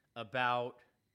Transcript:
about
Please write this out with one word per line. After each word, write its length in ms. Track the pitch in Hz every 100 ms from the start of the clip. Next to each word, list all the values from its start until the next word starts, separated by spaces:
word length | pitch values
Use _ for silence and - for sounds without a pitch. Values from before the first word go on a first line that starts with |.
| _ 117
about 600 | 113 127 123 123 123 - - _ _